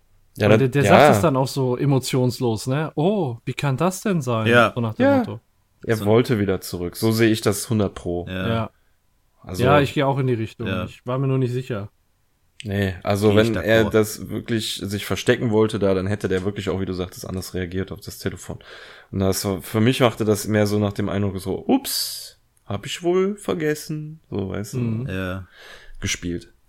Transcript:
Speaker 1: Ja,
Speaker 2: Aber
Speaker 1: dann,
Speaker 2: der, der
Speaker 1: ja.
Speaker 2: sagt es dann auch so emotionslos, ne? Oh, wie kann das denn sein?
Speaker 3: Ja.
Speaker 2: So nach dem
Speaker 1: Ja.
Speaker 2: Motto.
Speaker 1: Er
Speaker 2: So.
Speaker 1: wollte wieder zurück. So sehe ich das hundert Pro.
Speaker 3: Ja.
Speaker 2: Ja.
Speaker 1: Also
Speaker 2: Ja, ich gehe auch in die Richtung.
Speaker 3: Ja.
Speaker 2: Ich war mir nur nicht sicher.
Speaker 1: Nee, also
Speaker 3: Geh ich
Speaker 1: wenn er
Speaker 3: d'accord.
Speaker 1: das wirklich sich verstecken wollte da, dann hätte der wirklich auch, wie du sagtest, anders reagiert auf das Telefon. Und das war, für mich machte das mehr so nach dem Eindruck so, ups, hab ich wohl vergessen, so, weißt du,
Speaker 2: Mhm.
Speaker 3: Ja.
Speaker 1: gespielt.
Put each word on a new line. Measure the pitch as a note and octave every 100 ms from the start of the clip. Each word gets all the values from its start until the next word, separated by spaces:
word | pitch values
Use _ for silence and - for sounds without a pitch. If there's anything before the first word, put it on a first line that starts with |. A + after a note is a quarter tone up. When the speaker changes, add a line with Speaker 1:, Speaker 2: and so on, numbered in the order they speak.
| _ _ _ -
Speaker 1:
Ja, | G#2
Speaker 2:
Aber | A2
Speaker 1:
dann, |
Speaker 2:
der, | C3
der | C#3+
Speaker 1:
ja. | G#2
Speaker 2:
sagt | G2 D3 G#2+
es |
dann | E3 C3
auch | C3
so | C#3 B2+ B2
emotionslos, | C#3 C3+ - C3+ B2+ - B2 A2 B2+
ne? | C#3 D#3 -
Oh, | E3 G#3 D3 A#2
wie | -
kann | - C#3+ C3
das | F3 F#3
denn | A3+ F3
sein? | B2 A2+ A2
Speaker 3:
Ja. | A#2+ A2
Speaker 2:
So | A#2+
nach | A2+
dem | A2+
Speaker 1:
Ja. | C4+ C#4
Speaker 2:
Motto. | A3+ G#2+ _ _ _ _
Speaker 1:
Er | - A2+
Speaker 2:
So. | G#2
Speaker 1:
wollte | A2+ B2 A2+
wieder | G2 F#2
zurück. | - F2 F2 -
So | A2+
sehe | A2 A2+
ich | A2
das | A2 G2+ -
hundert | A2 F#2+
Pro. | - F2+ F2 F2
Speaker 3:
Ja. | F#2 F#2+
Speaker 2:
Ja. | A2+ A2 _ _ _ _ _ _ _
Speaker 1:
Also | - F#2
Speaker 2:
Ja, | B2 D3
ich | C#3
gehe | D3+ C#3
auch | C3+
in | C3
die |
Richtung. | A2+ G#2+ - G2+
Speaker 3:
Ja. | F#2
Speaker 2:
Ich | F2+ - B2
war | C3
mir | C3+
nur | C3
nicht | B2
sicher. | B2 C3 A2 G2+ _ _ _ _ _ _ _
Speaker 1:
Nee, | G#2 G2 F#2+ F#2
also | - G2+ G#2+
Speaker 3:
Geh | G#2
ich | A2+
Speaker 1:
wenn | G#2+
er | E2 A2+ G#2+
Speaker 3:
d'accord. |
Speaker 1:
das | A2 G#2+ - F#2
wirklich | G#2+ G#2+ A2+ G#2+ -
sich | G2 G2+ -
verstecken | - - B2 B2
wollte | G#2+ A2 A2
da, | G2
dann | F#2+ F#2+
hätte | G#2 G2
der | F#2
wirklich | F#2+ G2+ G2
auch, | F2+
wie | F#2
du |
sagtest, | F2+ F2+ -
anders | F#2 F#2 -
reagiert | F2+ F2+ F#2 F#2
auf | E2
das | - -
Telefon. | G2 F2 - D#2+ - - - - -
Und | G2
das | F#2+ F#2
war, | G#2 F#2
für | - G#2+
mich | A2 C3
machte | B2 -
das | A2 G2+ -
mehr | G#2+ G2+
so | G#2
nach | G#2
dem | F#2+ G2
Eindruck | G2 G2+ F#2
so, | F#2 - -
ups, | C4+ - - - - - - _ _ -
hab | G2+
ich | - -
wohl | E3+ F#3 F#3+ G#3
vergessen, | - F3+ D3+ D3+ - D#3 D3+ D#3 -
so, | G2+ F#2+
weißt | F#2 G#2
du, | C3
Speaker 2:
Mhm. | A#2 A2 G#2+
Speaker 3:
Ja. | F#2+ F#2 F#2+ F#2 - - - - -
Speaker 1:
gespielt. | G2+ - F2+ E2+ - _